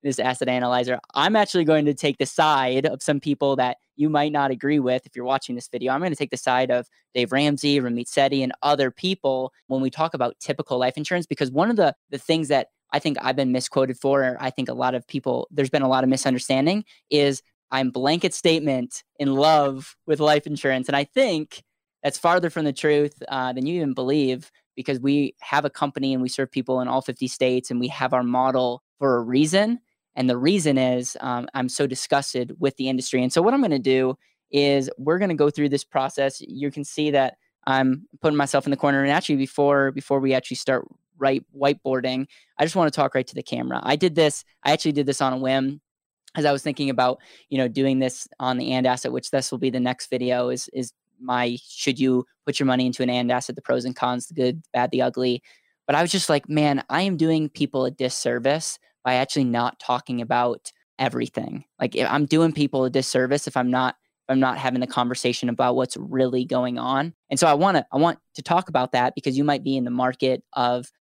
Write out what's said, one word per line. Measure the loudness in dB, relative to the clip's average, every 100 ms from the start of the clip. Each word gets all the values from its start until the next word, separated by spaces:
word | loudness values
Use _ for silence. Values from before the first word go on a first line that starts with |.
in | -4
this | -2
asset | -2 0 -2
analyzer. | 0 0 0 0 -4 -4
I'm | 0 2 4
actually | 2 2 4
going | 4 2
to |
take | 0 -2 -2
the | -4
side | 2 2 4 2 0 0
of | -2
some | -2 -2
people | 0 0 0 2
that | 0 -2 _ -2
you | 0
might | 2 0
not | 0 0
agree | 0 0 0
with | 2 -2 -4
if | -10
you're | -2
watching | -2 -2 -10
this | -8
video. | -6 -4
I'm | -2
gonna | -2 -4
take | -4
the | -4
side | 0 0 2
of | -2 -4 _ _
Dave | -2 0
Ramsey, | 2 2 0 2 2
Ramit | 0 -4 -2
Sethi, | 0 2 2
and | -2 -2
other | 0 2 0
people | 0 -4 -2 -2 -2 -4 _ _
when | -2
we | -2
talk | -2 -4
about | 0 -4 -4
typical | -6 -6 -2 0
life | 0 -2
insurance, | -4 -4 -4
because | -4 -2
one | 2 2
of | 4
the, | 2 2 _
the | -12
things | 0 0 2
that | 0 0 _ _
I | -2
think | -2 -2
I've | -2 0
been | 2
misquoted | 0 0 0 0 0
for, | 0 2
or | 0 -2
I | -6
think | -6 -6
a |
lot | -2 -2 -2
of | -6
people, | -6 -2 -4 -4
there's | -2 0
been | 2
a | 2
lot | 2
of | 2
misunderstanding, | 2 0 -2 0 2 2 0 -4 _ _
is | 2 2 0 _ _ _
I'm | -2 -2
blanket | 0 0 2 0 0
statement | 2 2 0 -2 -4 -12 _ _
in | -2
love | 2 6 6 4 -2 -14 -18 -4
with | 2
life | 4 2 0
insurance. | -4 0 -2 0
And | -2
I |
think | 0 0 2 0 -4 -14 _ _ _ _
that's | -6 0
farther | 2 2 2
from | -2 -2
the |
truth, | 0 2 4 2 _ -8
uh, | -4 -4
than | -4 -2
you | -2
even | -2
believe, | -2 0 2 2 -2 -8 _ _ -10
because | -6 -2
we | 0 2 0 -6
have | -2 -2 -2
a |
company | -2 -4 -2 -2
and | 0
we | -2
serve | -4 -4
people | -4 -2 -2
in | 0
all | -2
fifty | -4 -6 -8
states, | 0 0 0 -2
and | -4
we | -4
have | -4 0
our | 0
model | 0 2 2 2 0 -4 _ _
for | 0 2
a |
reason. | 2 2 4 2 2 -2 _ _ _ -2
And | 0
the | 2
reason | 2 2 2 2
is, | 2 0 -4 -8
um, | -6 -6 -6
I'm | -4 -4
so | -2 -2
disgusted | -2 0 0 0 -6 -6 -2
with | -2 -2
the | -4
industry. | -2 -2 0
And | 2
so | 2
what | 2
I'm | 2
gonna | 2 2
do | 2 2 2 -2 _ _ _
is | 2 4 2 0 -4
we're | -2 0
gonna | 0
go | 2 2
through | 2 0
this | 0
process. | -2 -2 -2 -2 -2 -4
You | -14 -8 -6
can | -6
see | -10 -2 0
that | 2 0 -4 _ _ 0
I'm | 2 2 0 -6 -2
putting | 0 2
myself | 2 0 0
in |
the | 0
corner. | 2 2
And | 2
actually, | 2 2 -2
before, | -2 0 2 4 2
before | -2 -2 0
we | 2
actually | 0 -2 -8
start | -2 -2 -4 _ _ _
right | 0 0 -6 0
whiteboarding, | 0 0 -2 -2 -2 -4 -6 -12 _ -2
I | -2
just | 2
wanna | 0
talk | 2 0 0
right | -4
to | -10
the |
camera. | -8 -6 -4 -4
I | -2 2
did | 2
this, | 4 2 2 -16 _
I | 0
actually | 2 2
did | 0 0
this | 0
on | 0
a | 0
whim, | 0 0 0 -6 _ _ _ _ -10 0
as | 2
I |
was | 2
thinking | -2 -4 -2
about, | 2 0 0 -10 -20 _
you | -2
know, | 0
doing | 2 2 2
this | 0 -4 -16 -6
on | -2 -2
the | -2
And | 0 0
Asset, | 0 -2
which | -6 -2
this | -2 -2
will | -2
be | -2
the | 0
next | -2 -4 -6
video, | -4 0 0 0
is, | -4 -8
is | -8 -8 _ _ _
my, | -4 -2 0 -4 -12
should | -6 -4 0
you | 2 2 0 _ -8
put | -2
your | 2
money | 2 0
into | -2
an | -2
and | 0 0
asset, | -2 -2 -10
the |
pros | -2 -2 -2
and | -4
cons, | -4 -4 -6
the |
good, | -2 -2 -2
the | -6
bad, | -2 0
the | 0
ugly. | 0 0 -2 -2 _ _ _ _ 0
But | 0
I |
was | 2
just | 0 2
like, | 0 2
"Man, | 2 2 0 -2
I | -2
am | 0 0
doing | 2 2 -2
people | -4 -4 0 -2
a |
disservice | -2 -4 -2 -2 0 0 0 -4 -12 _ _
by | 0 0
actually | 0 0 0
not | 0 -2 -4
talking | -4 -4 -4 -8
about | -2 0 0 -2 -10 _ _ -4
everything." | -4 -2 -6 -6 -8 -12 -16 _
Like, | -4 -2
I, | 0
I'm | 0 2
doing | 4 2
people | 2 0 0 0
a |
disservice | 0 0 0 0 0 -2
if | -2
I'm | 0
not, | 0 0 -4 _ _ -2
if |
I'm | 2
not | 2 0
having | -4 -2
the | -4
conversation | -2 -2 0 -2 -2 -4
about | 0 0 2
what's | -2 -6
really | -6 -2 0 0 -2
going | -2 -2 -4
on. | -2 -2 -2 -8 _
And | 2
so | 4
I |
wanna, | 6 4 2 0
I | 2
want | 2 0 _ -18
to |
talk | -2 -2 2
about | 0 2
that | 0 0 0
because | -2 0
you |
might | 2 0
be | 0 -2
in |
the | -2
market | 0 -2 0 0 0 _
of | -2 0 0 -6 _